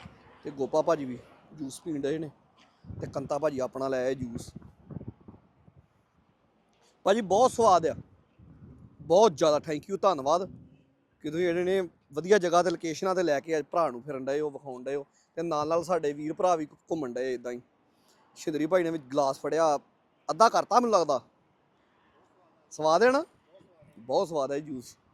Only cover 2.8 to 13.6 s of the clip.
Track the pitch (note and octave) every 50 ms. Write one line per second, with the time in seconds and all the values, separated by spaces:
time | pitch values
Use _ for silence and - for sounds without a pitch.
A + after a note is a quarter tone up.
2.8 | - - - - - - - C#3+ C3+ - D3+ C#3+ D3+ D3+ C#3+ B2+ B2+ B2 - C3
3.8 | C3+ C3+ C3 B2+ B2+ C3 C3+ C3+ B2+ A#2+ A#2 A#2+ - - - - - - _ _
4.8 | - - - - - - - _ _ - - - _ _ _ _ _ - _ -
5.8 | _ _ _ _ _ _ _ _ _ _ _ _ _ _ _ _ _ _ _ _
6.8 | _ _ _ _ _ F3 G3+ A#3 G#3+ E3+ F#3 G#3 C4 B3 - - A3+ G#3+ F3+ E3+
7.8 | D#3+ D3 A2+ - - - _ _ _ _ _ _ - - - - - - - -
8.8 | - - - _ - D3 E3 F#3+ A3+ A3 D#3 C3 E3 D#3 D3+ C#3+ - E3 D#3 D3
9.8 | - - G3 F3 - G3 F3+ C#3+ C3 C#3 D#3+ F3+ F#3+ - - - - - - _
10.8 | _ _ _ _ _ _ _ _ - D3+ D3+ E3 F#3 F3 E3 F3 F3+ F3+ F#3+ G3
11.8 | F#3 E3 - _ _ _ C#3+ D3+ D#3+ F3+ G#3+ G3+ F3 F3 D#3+ F3 E3+ F#3 F3 E3
12.8 | - E3 D3+ - F#3+ F#3+ F#3 F3+ F3+ D#3+ C#3+ C#3 - E3 D#3+ D3+